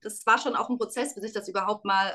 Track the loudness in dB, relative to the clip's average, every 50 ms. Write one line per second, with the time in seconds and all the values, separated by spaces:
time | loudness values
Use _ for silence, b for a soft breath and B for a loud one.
0 | -12 -12 -12 0 4 4 4 4 4 0 0 0 0 -2 -2 -2 -4 -4 -2 -4
1 | -4 -4 -4 -8 -8 -8 -6 -8 -6 -4 -4 -2 0 0 -2 -2 0 2 2 4
2 | 2 2